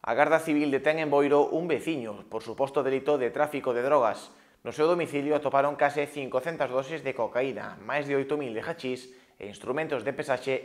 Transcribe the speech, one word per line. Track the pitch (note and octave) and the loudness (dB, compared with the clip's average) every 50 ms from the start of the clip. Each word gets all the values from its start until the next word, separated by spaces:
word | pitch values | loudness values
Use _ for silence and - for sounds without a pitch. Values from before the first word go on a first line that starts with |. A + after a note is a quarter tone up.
| - | -2
A | A2+ A#2 | 0 4
Garda | A#2 D3 D3+ D#3 D#3+ | 4 6 6 6 2
Civil | - D#3+ D3+ D3 D3+ D3 | 2 2 2 2 2 2
detén | C3 C3+ C3+ D3+ D#3 D#3+ D#3+ | 0 2 2 2 2 2 0
en | D3+ | 2
Boiro | C#3+ C#3+ C#3+ C#3 C#3+ C#3+ C#3+ - | 4 4 4 6 6 4 4 4
un | - D#3 F3 | 2 -2 0
veciño | F3 D3+ A#2 - E3 E3 C#3 A#2 A2 G#2 G2+ F#2+ - | 0 -2 -2 -2 -4 -4 -4 -4 -8 -10 -12 -14 -10
por | G#2+ A2 | -10 -8
suposto | - A#2 A2 - C#3 C3 - D3+ | -8 -8 -4 -2 -4 0 0 0
delito | C3+ C3+ C3 C3+ C3 D3 D3+ C#3 | 2 2 0 0 2 2 2 2
de | B2 | 2
tráfico | A#2 - C3+ D3 D3 - C#3 B2+ C3+ A#2+ | -2 0 0 0 0 0 -4 -2 0 0
de | A#2+ B2 | 0 2
drogas. | C3+ D3+ C#3+ A#2+ G#2+ F#2+ - - - - _ _ _ _ _ _ | 4 4 6 4 4 2 -2 -10 -18 -20 _ _ _ _ _ _
No | A#2+ | -10
seu | A2+ - F3 | -2 2 2
domicilio | D#3+ F3+ F3 D#3+ C#3 C3+ C#3+ C#3 D3 D3+ | 4 4 2 0 -2 -2 -2 0 2 0
atoparon | C#3+ D3 C#3 B2+ C#3 C#3 C#3+ D3 | 2 0 2 2 4 2 2 2
case | C#3 D3 C#3+ C#3 D3 C#3+ | 2 2 2 2 0 -4
cincocentas | C#3+ - D3 C3+ B2 B2 B2+ B2+ E3+ E3 D3 D3 B2 | -2 -4 -8 -6 -2 -2 -2 -2 -2 -2 -2 -2 0
doses | B2 C3 C3+ C3+ E3 D#3 B2 | 0 -2 -2 -2 -8 -6 -6
de | C3 | -6
cocaína, | B2 - A#2 G#2+ - A#2+ C3+ C#3 A#2+ F#2 - G#2+ G2+ - F#2+ | -2 -2 -4 -2 0 -2 -2 -2 -4 -6 -10 -12 -12 -14 -8
máis | A2+ C3 D3 C#3+ | -4 -4 -4 -2
de | C#3 C#3+ | 0 0
oito | C3+ C3+ C3+ D3+ D3 | 0 0 0 -4 -4
mil | D3 B2 A2 | -4 -4 -6
de | A2 - | -6 -6
hachís | - E3 - - B2+ B2+ B2 - - - - _ _ _ | -6 -8 -6 -4 -6 -6 -6 -8 -18 -20 -20 _ _ _
e | _ - G#2 | _ -14 -14
instrumentos | G#2 - - A#2+ B2+ D3+ D#3+ D#3+ D3 B2 G#2 | -14 -12 -6 -4 -2 -2 -2 -2 -2 -2 -2
de | C#3 C3 | -4 -4
pesaxe | C#3 D3 - C3 B2 - C3+ C3 A#2+ - | -4 -2 -2 -2 -2 0 -2 -2 -2 -2